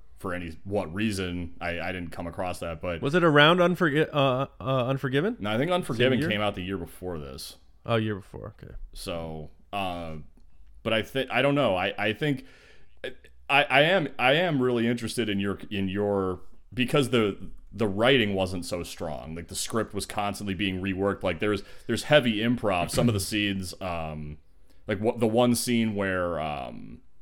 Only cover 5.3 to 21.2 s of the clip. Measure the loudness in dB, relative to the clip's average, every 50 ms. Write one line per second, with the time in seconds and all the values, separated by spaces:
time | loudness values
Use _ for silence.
5.3 | -4 -4 -4 -2 0 0 0 2 0 0 0 -2 0 2 4 4 4 2 2 0
6.3 | 0 0 0 0 -2 -2 -4 -4 -4 -6 -6 -8 -12 -10 -8 -6 -6 -6 -8 -10
7.3 | -12 -12 -14 -14 -16 -18 -20 -20 -20 -12 -4 0 0 0 0 0 -4 -6 -8 -14
8.3 | -14 -12 -12 -12 -14 -14 -18 -14 -12 -12 -12 -12 -12 -12 -8 -8 -6 -6 -6 -8
9.3 | -8 -10 -10 -12 -14 -20 -18 -10 -6 -6 -4 -4 -4 -6 -8 -8 -10 -10 -12 -14
10.3 | -20 -20 -20 -20 -20 -20 -20 -20 -16 -6 -2 0 2 2 0 0 -2 -4 -2 0
11.3 | 0 2 2 4 4 4 4 4 2 2 0 -2 -2 0 0 -2 0 0 0 0
12.3 | 0 -2 -4 -14 -20 -20 -20 -20 -20 -20 -20 -18 -16 -12 -12 -12 -12 -12 -18 -20
13.3 | -20 -14 -4 2 4 4 4 6 6 6 6 8 6 4 2 0 -2 2 4 4
14.3 | 6 4 4 2 2 2 4 4 4 4 4 2 2 0 -2 -4 -2 0 0 0
15.3 | 2 0 0 0 -2 -4 -6 -6 -2 -2 0 0 0 0 2 2 2 2 2 0
16.3 | -2 -4 -6 -12 -12 -14 -16 -10 -2 -2 0 2 4 2 2 4 4 2 4 2
17.3 | 0 -2 -6 -10 -10 -12 -12 -10 -4 -2 -2 0 2 2 4 6 6 6 6 4
18.3 | 2 0 0 0 -2 -4 -6 -6 -6 -6 -6 -8 -8 -8 -6 -6 -6 -8 -8 -10
19.3 | -10 -10 -10 -10 -6 -6 -6 -2 -2 -2 -2 -2 -4 -6 -6 -4 -4 -4 -2 -2
20.3 | -4 -4 -4 -4 -2 0 0 0 0 -2 -2 -2 -2 0 0 0 0 0